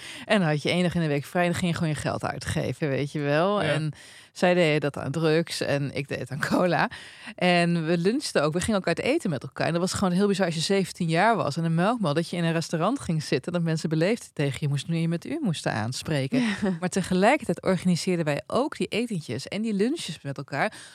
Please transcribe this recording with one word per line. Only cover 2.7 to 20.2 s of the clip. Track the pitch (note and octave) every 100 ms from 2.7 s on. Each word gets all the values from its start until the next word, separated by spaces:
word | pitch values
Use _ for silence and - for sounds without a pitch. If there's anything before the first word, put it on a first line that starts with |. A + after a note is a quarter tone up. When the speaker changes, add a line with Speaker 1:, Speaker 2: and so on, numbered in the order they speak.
| B2+ D3+
Speaker 1:
weet | C3 C#3+
je | D#3+
wel. | C#3+ D3 F#3 G#3
Speaker 2:
Ja. | D#3
Speaker 1:
En | D3 D#3 - - - - -
zij | F3+
deden | F3+ D#3+ D3+
dat | D3 -
aan | -
drugs | D3 D#3+ D#3 E3 -
en | - C#3+ C#3 -
ik | C#3
deed | -
het | -
aan | C#3
cola. | - - F3+ D3+ G3+ - - - - G#3+
En | F3+ F3 E3+ E3+ D#3
we | F3
lunchten | F3 B3+ - F#3
ook. | D3+
We | D#3+
gingen | F3 G3+
ook | F3+
uit | E3
eten | - D#4+ G3+
met | D3
elkaar. | - - C#3
En |
dat | E3+
was | F3
gewoon | - F#3+
heel | F3+ G#3
bizar | F#3+ F3+
als | D#3+
je |
zeventien | D3+ G3 F#3+ - E3
jaar | D#3+ G#3+ G#3+
was | C#3+ C#3+
en |
een | E3 E3
melkman, | F#3 B3 F3 D3
dat | E3+
je | F3
in |
een | E3
restaurant | E3 D#3+ E3 F3+ C4+
ging | - D#3+
zitten, | - F3 -
dat | F3
mensen | E3 D#3+ E3
beleefd | D#3+ E3+ A#3 -
tegen | - C#3+ B2+
je | C#3+
moesten, | C#3 - E3
je | E3
met | E3+ -
u | D4+
moesten | C4 D3 -
aanspreken. | A2 A2 B2+ - D3+ C3+ B3+ A#3
Speaker 3:
<laughs> | G3 G3
Ja. | E3+
Speaker 1:
Maar | F3+
tegelijkertijd | G3 F3 F#3 G#3 D4+ - F3
organiseerden | - F#3 F#3 E3+ - F3 D3+
wij | C#3+ -
ook | G#3+ D4 -
die | -
etentjes | F#3+ A#3+ F#3+ - A#2+ -
en | F#3+
die | A3+
lunches | G3 A3+ E4 - D#3